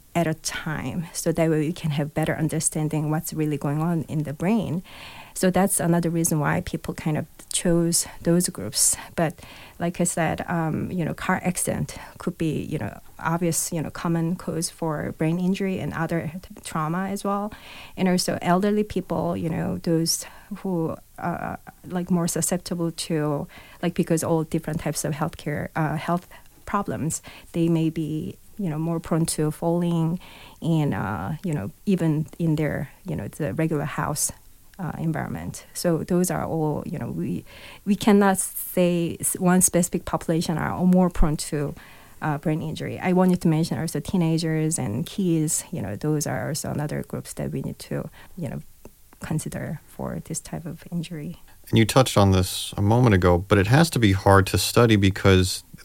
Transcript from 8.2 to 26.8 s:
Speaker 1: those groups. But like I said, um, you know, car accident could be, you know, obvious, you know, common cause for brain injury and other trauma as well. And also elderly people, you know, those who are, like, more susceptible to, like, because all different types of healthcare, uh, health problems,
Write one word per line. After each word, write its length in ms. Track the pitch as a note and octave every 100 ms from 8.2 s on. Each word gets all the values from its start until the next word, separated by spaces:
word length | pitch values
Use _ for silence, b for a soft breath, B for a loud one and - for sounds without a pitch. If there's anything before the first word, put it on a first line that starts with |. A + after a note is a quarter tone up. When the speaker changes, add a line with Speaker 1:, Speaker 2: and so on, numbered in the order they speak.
Speaker 1:
those 260 | - E3+ F3
groups. 480 | - G2 - - - B -
But 240 | D#3+ - B B B -
like 240 | F3 F3
I 20 | F3
said, 380 | - D#3+ F3 -
um, 420 | E3+ D#3+ - -
you 140 | F3+ D3+
know, 80 |
car 260 | E3 - F#3
accident 520 | - F3+ - - D3+ - B -
could 200 | - F3
be, 240 | E3 D#3+
you 160 | - D3
know, 200 | - - - -
obvious, 520 | - E3+ F3 D#3+ -
you 100 | D#3+
know, 100 | -
common 440 | - F3 E3 E3 F3+
cause 360 | - D#3+ E3
for 420 | - E3 D3+ - -
brain 200 | D#3+ F3
injury 380 | F3+ G3 G3 F#3+
and 140 | D3
other 380 | - D#3+ E3+ D#3+ F3+ - -
trauma 460 | - E3 D#3 E3+ F#3+
as 140 | G3+
well. 300 | G3+ G3+ G#3 B B B B -
And 140 | F#3
also 300 | F3+ - F3+
elderly 420 | - F3+ G#3 G#3
people, 540 | G#3 - F3+ E3 E3+ F#3
you 120 | F3
know, 280 | E3 E3 F3+
those 420 | F3 E3 E3 - - B B G3+
who 400 | G3 F3+ D#3+ - - -
are, 400 | - - - - - - -
like, 220 | F3+ F3
more 180 | F3+ E3+
susceptible 640 | D#3 E3 F3+ - F3+ E3
to, 560 | D#3+ - E3 D3+ D3 F3 B B B
like, 100 | F3
because 300 | F3 E3+ E3
all 200 | A#2 E3
different 380 | D#3+ - D#3+ D#3
types 240 | - D3+ D3
of 80 |
healthcare, 560 | D3 D#3 - - D3 - -
uh, 200 | D#3 D3+
health 320 | - F3 - B - - -
problems, 560 | G3+